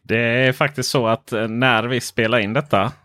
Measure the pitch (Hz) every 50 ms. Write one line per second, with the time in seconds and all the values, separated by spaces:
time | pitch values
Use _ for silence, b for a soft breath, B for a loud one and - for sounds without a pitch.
0 | _ - 110 113 117 117 117 127 131 131 127 - 151 139 147 - 127 - - 143
1 | 117 113 113 113 _ - 127 107 110 113 110 117 127 131 117 110 110 120 127 120
2 | - - - - 113 110 117 123 104 98 110 139 143 - - 101 95 120 - -